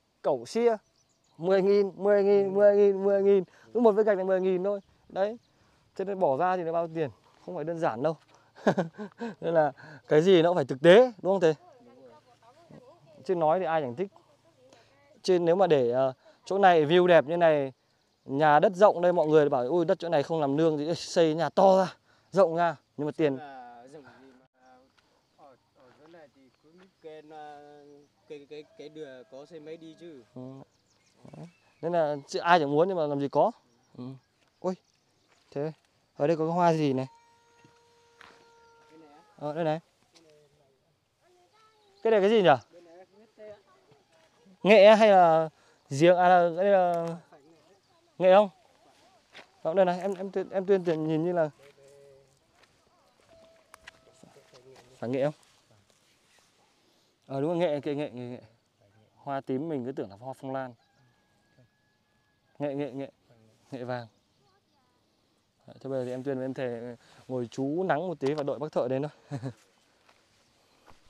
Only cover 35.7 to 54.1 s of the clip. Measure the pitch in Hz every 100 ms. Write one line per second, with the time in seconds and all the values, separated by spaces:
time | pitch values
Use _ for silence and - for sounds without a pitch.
35.7 | 151 _ _ _ - 147 160 160 175 170
36.7 | 160 151 131 131 _ _ _ _ _ -
37.7 | _ _ _ _ _ - _ _ _ _
38.7 | _ _ 160 156 147 _ - 147 151 160
39.7 | 160 _ _ _ _ _ 151 147 143 135
40.7 | _ _ _ _ _ 349 359 359 427 _
41.7 | _ _ _ 226 214 196 226 175 127 -
42.7 | - - 180 190 202 226 _ 214 208 _
43.7 | _ _ _ _ _ _ _ _ _ 180
44.7 | 214 202 214 220 190 170 160 160 _ _
45.7 | _ - 139 170 180 180 180 175 165 202
46.7 | 190 175 170 170 170 _ 165 _ _ _
47.7 | _ _ _ _ - 185 190 202 _ _
48.7 | _ _ _ _ _ _ - - _ 160
49.7 | 185 180 180 196 180 196 190 185 196 185
50.7 | 196 175 156 156 156 175 175 151 _ -
51.7 | _ - - 139 135 135 _ _ _ _
52.7 | _ _ _ _ _ _ _ _ _ _
53.7 | - - _ _